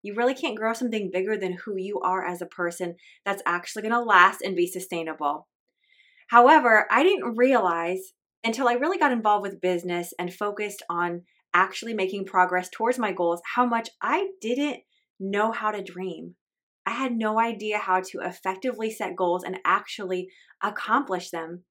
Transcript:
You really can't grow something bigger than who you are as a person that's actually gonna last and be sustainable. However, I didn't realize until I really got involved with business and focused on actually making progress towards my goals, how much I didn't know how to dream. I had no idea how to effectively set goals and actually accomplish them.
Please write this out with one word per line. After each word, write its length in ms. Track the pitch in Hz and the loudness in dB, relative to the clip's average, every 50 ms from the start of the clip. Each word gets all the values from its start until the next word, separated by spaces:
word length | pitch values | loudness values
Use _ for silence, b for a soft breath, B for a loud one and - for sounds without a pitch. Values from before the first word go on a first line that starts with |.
You 140 | - 208 202 | -10 -6 -2
really 180 | 226 240 254 269 | 2 2 2 2
can't 240 | 262 - 285 214 | 0 -4 -4 -4
grow 160 | 214 220 226 226 | -2 -2 -2 -2
something 360 | 226 254 240 220 220 202 175 | -2 -2 -2 -2 -2 -2 -2
bigger 260 | - 185 190 208 220 | -2 -2 0 0 -2
than 200 | 202 190 180 180 180 - | -2 -2 -4 -4 -6 -6
who 120 | 220 202 | -8 -6
you 220 | 190 185 202 208 - | -6 -6 -4 -6 -2
are 240 | - 180 185 190 - | -2 0 0 0 -2
as 160 | 180 180 170 | -4 -6 -6
a 40 | 175 | -10
person 500 | 170 - - 175 170 175 - 185 170 175 b b b b b b | -12 -6 -4 -4 -4 -2 -4 -6 -6 -6 b b b b b b
that's 160 | 202 196 196 - | -6 -6 -2 -2
actually 380 | - 175 180 180 - - 214 208 | -2 -2 -2 -4 -8 -10 -6 -4
gonna 180 | 220 233 240 | 0 0 0
last 400 | 240 233 202 180 175 - - - | 2 6 8 8 8 8 4 0
and 140 | - 196 190 | -6 -4 0
be 120 | 170 175 | 0 -2
sustainable. 800 | 175 - 185 180 - 175 165 165 160 156 - 151 143 147 - - _ _ _ _ _ _ b b b b b b b b b b b | -2 -2 -10 -8 -6 -6 -6 -6 -6 -6 -4 -4 -4 -4 -4 -10 _ _ _ _ _ _ b b b b b b b b b b b
However, 580 | 240 240 247 269 320 311 254 240 220 214 - - | 8 8 10 10 10 8 8 8 6 6 6 4
I 120 | 214 240 294 | 2 4 4
didn't 320 | 370 403 294 - 247 220 | 4 2 2 -2 -4 2
realize 800 | 226 247 262 269 226 196 175 170 170 170 170 185 190 185 - _ _ _ _ _ _ - | 2 4 6 6 4 4 2 0 0 -2 -4 -4 -6 -8 -14 _ _ _ _ _ _ -4
until 240 | 226 226 247 269 | -4 -2 2 2
I 60 | 240 240 | 2 2
really 240 | 247 277 330 392 | 2 0 0 0
got 140 | - 311 277 | 2 2 2
involved 320 | 247 233 214 214 208 202 196 | 2 2 2 2 2 2 0
with 180 | 196 196 - | -6 -8 -2
business 520 | - 180 180 170 175 180 175 175 175 - - - | 0 0 0 0 -2 -4 -4 -4 -4 -6 -8 -8
and 140 | 180 175 180 | -8 -8 -6
focused 500 | - 208 208 202 - 208 202 202 - - - | -4 -6 -6 -4 -6 -8 -8 -8 -12 -10 -6
on 340 | 175 170 175 175 175 175 175 _ _ _ _ _ - | -4 -2 -2 -2 -4 -8 -12 _ _ _ _ _ 2
actually 400 | 175 190 190 - - 220 233 226 | 2 2 2 -2 -10 -8 -6 -4
making 320 | 208 190 190 202 196 190 | -2 -2 -2 -4 -6 -8
progress 440 | - - 185 180 180 180 180 180 - | 0 2 2 4 4 2 -2 -2 -4
towards 300 | - - 226 240 254 247 | -6 -2 0 0 0 0
my 120 | 226 202 | -2 -2
goals, 300 | 180 180 175 170 175 175 - - - | -2 0 0 0 0 -2 -6 -4 0
how 100 | 247 247 | 0 2
much 240 | 247 233 226 226 - _ _ | 2 0 -2 -4 -6 _ _
I 280 | - 226 277 370 403 370 - _ | -2 -2 0 0 -2 -4 -6 _
didn't 400 | - 220 247 269 285 294 247 - _ _ _ _ _ _ _ _ | -4 -4 -2 0 -2 -2 -4 -8 _ _ _ _ _ _ _ _
know 320 | 190 196 196 202 214 226 | -6 -4 0 0 0 0
how 200 | 226 - 220 214 | 0 -2 -4 -4
to 120 | 214 202 185 | -4 -4 -10
dream. 520 | - 175 180 185 185 165 160 165 175 175 _ _ _ _ _ _ _ _ _ _ | -12 -10 -8 -8 -8 -8 -10 -14 -16 -18 _ _ _ _ _ _ _ _ _ _
I 60 | 196 | -6
had 220 | 220 247 269 254 240 | -4 -2 -2 -2 -2
no 260 | 226 220 214 220 220 | 0 0 0 2 2
idea 380 | 233 233 220 190 214 214 208 | 2 0 -2 -4 -4 -2 -2
how 240 | 202 - 190 185 185 | -2 0 2 0 0
to 180 | 185 - - - | 0 -2 -10 -8
effectively 720 | - 180 180 - - 190 185 190 - 254 208 208 220 220 | -8 -8 -8 -6 -6 -6 -6 -2 -4 -4 -2 -2 -6 -6
set 240 | 220 - 214 180 180 | -4 -6 -8 -8 -2
goals 280 | 175 185 175 175 180 180 | 0 0 2 2 0 -2
and 140 | - 185 - - | -8 -10 -4 2
actually 680 | - 180 208 - - - - 202 180 185 180 185 185 B B B B B B | 2 2 2 0 -6 -12 -10 -6 -4 -4 -4 -6 -10 B B B B B B
accomplish 680 | - 214 214 - - 214 220 277 285 226 190 175 175 - | -6 -6 -4 -6 -2 0 0 0 0 -2 -6 -6 -6 -8
them. 340 | - 165 165 160 170 180 _ _ | -8 -8 -8 -8 -12 -16 _ _